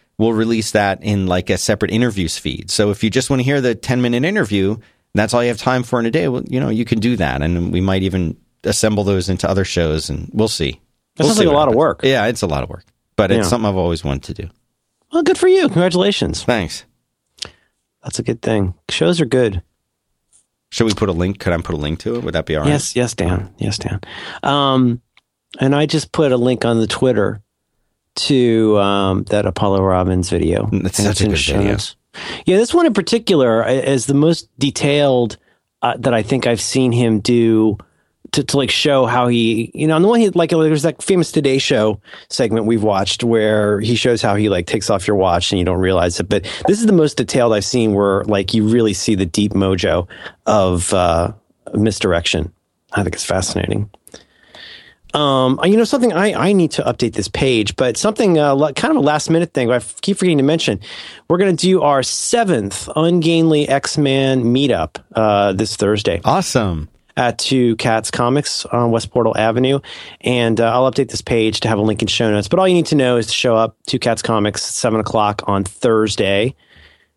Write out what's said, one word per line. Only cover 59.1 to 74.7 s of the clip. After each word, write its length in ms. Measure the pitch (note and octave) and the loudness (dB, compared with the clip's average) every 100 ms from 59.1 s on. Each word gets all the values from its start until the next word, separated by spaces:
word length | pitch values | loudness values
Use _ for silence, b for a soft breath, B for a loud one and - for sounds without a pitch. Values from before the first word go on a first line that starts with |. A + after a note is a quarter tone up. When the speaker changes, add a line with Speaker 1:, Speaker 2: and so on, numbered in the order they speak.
| D3+ - | 0 0
Speaker 2:
minute 240 | E3 E3+ | 0 0
thing 160 | C#3+ A#2+ | -2 0
I 60 | B2 | 0
f-, 220 | - - | -4 -6
keep 160 | - G3 | -4 0
forgetting 200 | F#3 D3 | 0 2
to 60 | |
mention. 360 | C#3 D#3+ - G2 B B B B - | 2 0 -2 -4 B B B B -2
We're 100 | F3+ | 0
gonna 160 | G3 | 2
do 260 | E3 F#3 F#3 | 2 2 2
our 220 | C#3+ C#3 | 4 2
seventh 880 | A#2+ - - A#3 G3+ C3 G2+ - - | 0 -6 -2 0 2 0 -2 -8 -6
Ungainly 720 | D#3 E3+ F3 D#3+ E3 E3 D3+ C#3+ | 0 2 2 2 2 4 2 2
X-Man 760 | C#3 - D3+ C#3+ C3+ C3+ C3 | 0 -2 0 2 2 2 2
meetup, 520 | A#2+ B2+ C#3 F#2 D#2+ - - | 2 2 2 0 -2 -8 -6
uh, 380 | A2+ A2 G2+ G2+ | 0 2 2 2
this 220 | G2 G#2+ - | 0 -4 -2
Thursday. 440 | G2+ G#2 G#2 F2 | 0 0 -2 -2
Speaker 1:
Awesome. 640 | - F3 - C3 G2+ D#2+ D2+ _ _ - | 0 0 0 0 0 -4 -8 _ _ -2
Speaker 2:
At 200 | B2 - | -2 -2
Two 380 | - C3+ A#2+ A2 | -2 2 2 0
Cats 340 | A#2+ A2 G#2 | 0 -2 -2
Comics 560 | - B2 C#3+ - - - | -2 0 0 -2 -6 -4
on 240 | A#2+ A#2 | -2 0
West 200 | A2+ - | 0 -2
Portal 240 | B2 A2+ G#2+ | 0 0 2
Avenue. 400 | A2 A#2 C3 C#3 B B B B | 0 2 0 0 B B B B
And, 400 | A#2+ B2 A#2 A2+ | -2 0 2 2
uh, 40 | A2+ | 2
I'll 200 | B2 C3 | 2 2
update 180 | C3+ B2 | 0 -2
this 140 | A2+ | -6
page 380 | - A#2 A2 G#2 | -2 0 0 -2
to 80 | A2+ | -2
have 100 | G#2 | 0
a 40 | |
link 200 | A2 G2 | 0 0
in 60 | G#2+ | -2
show 220 | - A2+ | 0 0
notes. 180 | G#2 G2 | 0 0
But 100 | F3 | 2
all 100 | F#3+ | 2
you 60 | |
need 120 | F3 D#3+ | 2 2
to 80 | |
know 220 | D3+ B2+ A#2+ | 2 2 0
is 120 | A2+ | -2
to 40 | |
show 240 | - B2+ A2+ | -2 0 2
up, 180 | A2+ - - | 0 -4 -8
Two 120 | B2 | -4
Cats 220 | B2 A2 | -2 -2
Comics, 420 | - A2+ G#2 - | 0 0 0 -4
seven 380 | - | -8